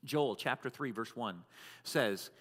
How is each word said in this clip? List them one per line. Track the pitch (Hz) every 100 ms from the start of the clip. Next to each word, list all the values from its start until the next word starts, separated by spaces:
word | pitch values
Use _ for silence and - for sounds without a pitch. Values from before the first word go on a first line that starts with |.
Joel | 143 147 139
chapter | 101 143 127 131
three, | - 143
verse | 110 113
one | 120 113 87 - - - -
says, | - 160 113 95 - -